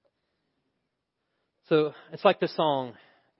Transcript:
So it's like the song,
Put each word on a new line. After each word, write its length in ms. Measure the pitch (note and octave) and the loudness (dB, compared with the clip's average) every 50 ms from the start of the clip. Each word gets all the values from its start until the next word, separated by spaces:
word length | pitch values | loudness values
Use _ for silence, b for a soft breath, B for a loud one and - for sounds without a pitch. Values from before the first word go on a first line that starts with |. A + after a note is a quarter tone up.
| _ _ _ _ _ _ _ _ _ _ _ _ _ _ _ _ _ _ _ _ _ _ _ _ _ _ _ _ _ _ _ _ _ - | _ _ _ _ _ _ _ _ _ _ _ _ _ _ _ _ _ _ _ _ _ _ _ _ _ _ _ _ _ _ _ _ _ 0
So 240 | E3 D3+ D3+ D3 - B B B | 2 2 2 0 -4 B B B
it's 120 | E3 - - | -6 0 2
like 160 | G3 F3+ - | 2 2 0
the 80 | F#3 D#3 | -2 -4
song, 480 | - - E3 D3+ C#3+ C3+ B2+ A#2+ G#2+ b b b b b b b b | -2 0 0 0 0 -2 -4 -6 -10 b b b b b b b b